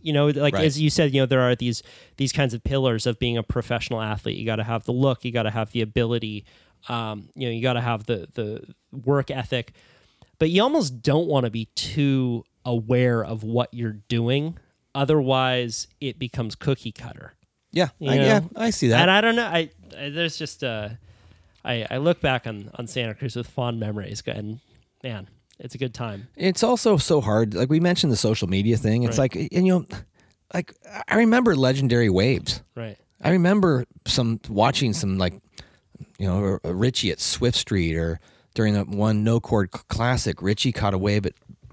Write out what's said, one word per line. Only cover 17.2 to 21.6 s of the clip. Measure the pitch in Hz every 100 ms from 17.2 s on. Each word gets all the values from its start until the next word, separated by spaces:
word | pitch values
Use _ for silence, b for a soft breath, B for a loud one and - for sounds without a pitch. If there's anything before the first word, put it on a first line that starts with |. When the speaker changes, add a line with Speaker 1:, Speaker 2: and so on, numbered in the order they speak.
| 80 _ _ _ _
Speaker 2:
Yeah, | 165 165 -
Speaker 1:
You | 143
Speaker 2:
I, | 135
Speaker 1:
know? |
Speaker 2:
yeah, | 139 208 170 -
I | 226
see | - 123
that. | 117
Speaker 1:
And | 175
I | 196
don't | 226 233
know. | 226
I, | 165 160 _ - -
I, | 143
there's | 147 170 -
just | 151 -
a, | 131 113 104 113 b b b b b b